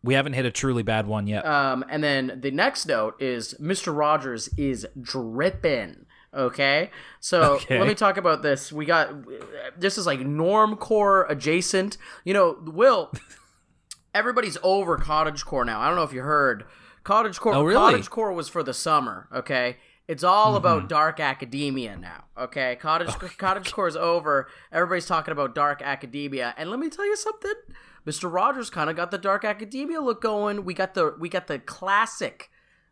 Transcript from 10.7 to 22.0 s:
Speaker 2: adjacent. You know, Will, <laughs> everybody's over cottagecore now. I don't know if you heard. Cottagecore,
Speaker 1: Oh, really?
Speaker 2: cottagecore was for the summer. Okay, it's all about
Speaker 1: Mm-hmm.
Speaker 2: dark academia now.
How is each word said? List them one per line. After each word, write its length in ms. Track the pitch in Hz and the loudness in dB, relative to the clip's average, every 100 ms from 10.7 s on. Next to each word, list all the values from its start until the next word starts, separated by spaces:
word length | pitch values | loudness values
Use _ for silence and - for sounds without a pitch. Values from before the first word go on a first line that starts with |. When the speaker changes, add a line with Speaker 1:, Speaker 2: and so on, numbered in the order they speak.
| 214 - 214 202 190 160 | 2 0 4 6 6 4
Speaker 2:
adjacent. 720 | 143 147 170 - 190 202 - - - | 0 0 0 2 0 0 -6 -16 -8
You 100 | 175 | 0
know, 220 | 196 175 143 160 | 4 4 2 -6
Will, 440 | 160 262 214 151 - - - _ _ | 4 6 6 0 -8 -14 -20 _ _
<laughs> 520 | _ _ - - _ | _ _ -20 -20 _
everybody's 420 | 202 226 247 214 165 | -2 0 0 0 0
over 340 | 185 196 175 151 | 2 2 2 0
cottagecore 720 | 156 156 156 143 - 135 120 | 2 2 0 -2 -4 -2 -2
now. 140 | 107 | 0
I 80 | 135 | 0
don't 80 | 175 | 0
know 80 | |
if 80 | 151 | 0
you 80 | 127 | -2
heard. 440 | 139 147 135 104 - - - - | 0 2 2 0 -6 -20 -20 -12
Cottagecore, 520 | - 214 220 175 220 143 | 0 2 2 0 2 4
Speaker 1:
Oh, 80 | |
really? 300 | 156 226 214 | 4 6 6
Speaker 2:
cottagecore 380 | 247 196 233 214 | 4 0 -4 -4
was 160 | 175 147 | -4 -6
for 140 | 170 | -4
the 100 | 147 | -4
summer. 560 | 120 170 151 123 92 - | -4 2 2 0 -6 -10
Okay, 440 | 127 - 131 123 123 _ _ - | -8 -2 -2 -2 -4 _ _ -10
it's 160 | 151 | 0
all 320 | 180 208 214 | 4 6 6
about 240 | 202 175 156 | 6 4 2
Speaker 1:
Mm-hmm. 80 | 131 | 2
Speaker 2:
dark 320 | 151 156 160 | 2 2 2
academia 800 | 147 135 123 139 143 131 113 | -2 -2 -6 -4 -4 -4 -6
now. 300 | 92 | -10